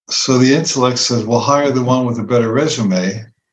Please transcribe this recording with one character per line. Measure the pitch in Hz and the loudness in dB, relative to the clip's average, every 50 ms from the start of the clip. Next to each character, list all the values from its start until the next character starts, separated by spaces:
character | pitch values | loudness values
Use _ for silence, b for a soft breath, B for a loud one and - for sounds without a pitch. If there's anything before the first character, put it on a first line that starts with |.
| _ - | _ -8
So | - - - - 131 123 | -6 -4 0 2 2 4
the | 127 131 143 | 4 4 4
intellect | 160 160 - - 135 127 127 123 - | 2 0 -2 -2 0 0 0 0 0
says, | - - 123 110 107 | -2 -2 -2 -2 -2
"Well, | 113 117 117 | 0 0 0
hire | - 143 143 143 143 139 | 2 2 2 2 2 0
the | 127 127 | 0 0
one | 123 123 127 127 127 | 0 0 0 0 0
with | 120 117 117 | -2 -4 -4
a | 104 | -4
better | 98 123 117 113 110 | 0 0 0 0 0
resume." | 120 139 156 156 - 123 110 95 92 92 92 95 107 113 - - _ _ _ _ | 0 0 0 -2 -2 -2 -2 0 0 0 -2 -4 -6 -8 -12 -16 _ _ _ _